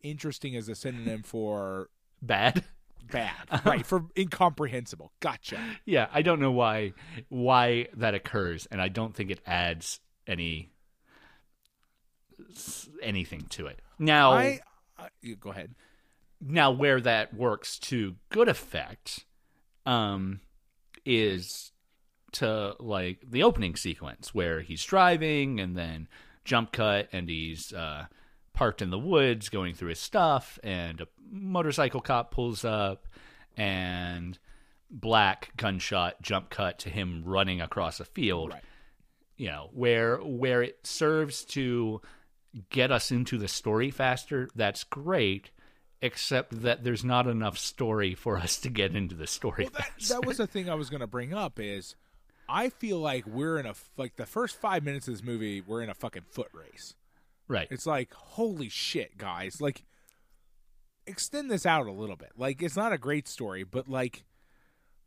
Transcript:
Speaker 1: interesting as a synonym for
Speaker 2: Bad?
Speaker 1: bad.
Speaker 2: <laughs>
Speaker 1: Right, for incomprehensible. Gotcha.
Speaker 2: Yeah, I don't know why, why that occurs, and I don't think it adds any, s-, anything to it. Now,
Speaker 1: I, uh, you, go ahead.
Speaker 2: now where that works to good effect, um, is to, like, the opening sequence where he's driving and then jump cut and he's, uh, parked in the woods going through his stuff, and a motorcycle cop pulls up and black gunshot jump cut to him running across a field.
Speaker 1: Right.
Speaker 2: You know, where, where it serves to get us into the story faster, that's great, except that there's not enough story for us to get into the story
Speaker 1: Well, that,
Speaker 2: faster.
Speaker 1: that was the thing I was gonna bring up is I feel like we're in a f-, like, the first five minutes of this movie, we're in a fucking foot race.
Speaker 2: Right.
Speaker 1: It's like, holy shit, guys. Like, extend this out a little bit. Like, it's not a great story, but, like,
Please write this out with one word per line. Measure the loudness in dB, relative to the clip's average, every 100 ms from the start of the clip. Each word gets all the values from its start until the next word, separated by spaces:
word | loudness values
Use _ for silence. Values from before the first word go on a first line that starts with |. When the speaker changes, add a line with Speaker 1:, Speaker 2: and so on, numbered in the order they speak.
Speaker 1:
interesting | -10 -6 -6 -6 -6 -6
as | -6
a |
synonym | -8 -8 -6 -4 -6
for | -6 -4 -2 -2 -2 -6 -10 _ _ _
Speaker 2:
Bad? | 0 6 6 4 0 -10 -20 -20 -6
Speaker 1:
bad. | -4 -4 -6 -2
Speaker 2:
<laughs> | 2
Speaker 1:
Right, | 4 4 2
for | 0 0 -2
incomprehensible. | -2 4 4 4 -2 -4 -8 -12 -16 _
Gotcha. | -4 -4 -8 -8 -8 -10 2
Speaker 2:
Yeah, | 4 4
I | 4
don't | 4 4
know | 4
why, | 4 4 4 -2 -6 -14 -16 -8
why | 0 6 8 8 4 0
that | 0 0
occurs, | 0 -2 -2 0 -2 -6
and | -2
I | -2
don't | 0 -4
think | -4 -6
it | -6 -2
adds | 0 0 -2 -8 -12 _ _ -6
any, | -4 -2 -6 -10 _ _ _ _ _ -20 _ _ _ _ _ _ _ _ _ _ -20 -20
s-, | -16 -12 -12 -14 -10
anything | -4 -4 -4 -8 -10
to | -10 -10
it. | -12 -20 -2
Now, | 4 8 10
Speaker 1:
I, | 8 6 0 -8 _ _ -20
uh, | -20 -16
you, | -14 -12
go | -12
ahead. | -10 -12 -16 _ _ _ _ _ _
Speaker 2:
now | 0 6 6
where | 6 4 6
that | 6 2 2
works | 0 0 0 -4 -10
to | -4 -2 -2 -4 _
good | 4 4
effect, | 4 -2 -6 -6 -12 -12 -12 -14 _ _ _ _ _ 0
um, | 2 2 0 -2 -4 -12 _ _ _ _ -12
is | 2 4 4 2 -4 -12 -14 _ _ _ _ _ _
to, | -2 0 0 -2 -6
like, | -4 -2 -2 -6 -4
the | 4
opening | 6 6 0 -2
sequence | -6 -6 -10 -12 -6
where | -2 0 0
he's | -4 -8
driving | 2 6 6 6 2 0 0 -2
and | -4 -4
then | -6 -6 -12 -16 -20 -18
jump | 0 0 2
cut | 0 2 2 0
and | -4 -4
he's, | -4 -4 -8 -10
uh, | -8 -8 -8 -12 -18 -20 -20 -8
parked | 0 0 0
in | -4
the | -4
woods | 4 6 6 2 -2
going | -4 -4
through | -4 -6
his | -6
stuff, | -2 2 4 4 0 -12
and | -6 -4 -4 -8
a | -12 _ -16
motorcycle | -10 -4 0 0 2 2 0
cop | 0 0 0
pulls | -2 -2 -2
up | -2 0 0 -2 -10 -16 -20 -20 -18 -2
and | -2 0 -2 -4 -4 -6 -8 -10 -16 -20 -20 _ _
black | -8 4 6 8 4 -4 -2
gunshot | -2 0 0 0 0 -2
jump | -2 -2 -2
cut | -2 -2 -2
to | -6
him | -4 -4 -4
running | -2 2 2 0
across | -2 -2 -2 -4
a |
field. | -10 -2 0 0 -2
Speaker 1:
Right. | -8 -16 -20 -20 _ _ _ _ _
Speaker 2:
You | -8
know, | -8 -10
where, | 0 4 4 4 2
where | -2 -2 2 2
it | 2 -4 -10
serves | 0 4 4 0 -4 -8
to | -4 0 0 0 -4 -10 -20 _ _ _ -18 -4
get | 2 4
us | 4 2
into | 0 0 -2
the | -2
story | -2 0 2 0
faster, | 0 2 2 -2 -4 -4
that's | 0 0 0
great, | -8 -6 0 2 4 2 -6 _ -20 _ _ _
except | -4 -4 -2 0 -2 -2
that | 0 2
there's | 0 0
not | 2 4 4
enough | 2 -2 -4
story | -8 -4 0 2 0
for | 0 -2 -2
us | 0 -2
to | -2
get | 0 0
into | 0 -4 -6
the | -8
story | -4 -4 -2
Speaker 1:
Well, | -4 -4
that, | -8 -6
Speaker 2:
faster. | -2
Speaker 1:
that | -2 -2
was | -2
the | -2
thing | -4 -4
I | -4
was | -4
gonna | -6 -6
bring | -6 -6
up | -4 -6 -6
is | -8 -8 -10 -18 _ _ _ _ -4
I | -2 -2
feel | -2 -4 -2
like | 0 -2 -4
we're | -4 -2 -2
in | -4
a |
f-, | -10 -16 -10
like, | -10
the | -8 -8
first | -4 -4
five | -2 -2 0
minutes | -2 -6 -6
of |
this | -8
movie, | -6 -4 -4 -6
we're | -6 -6
in | -6
a |
fucking | -8 -10 -10 -14
foot | -10 -10
race. | -12 -20 -20 -20 -20 _ _ _ _ _
Speaker 2:
Right. | -4 -4
Speaker 1:
It's | -6
like, | -4 -2 -4
holy | -10 -16 -4 -2 -2 -8
shit, | -6 -4 -4 -6 -8
guys. | -8 -6 -6 -4
Like, | -4 -4 -12 _ _ _ _ _ _ _ _ _ _ _ -16
extend | -8 -6 -6 -2
this | 0 2
out | 2 0
a |
little | -6 -8 -10
bit. | -14 -6
Like, | -4 -2
it's | -4 -2
not | -2
a | -2
great | 0 -2 -4
story, | -8 -8 -8
but, | -6 -6 -4
like, | -4 -4 -6 _ _ _ _ _ _ _ _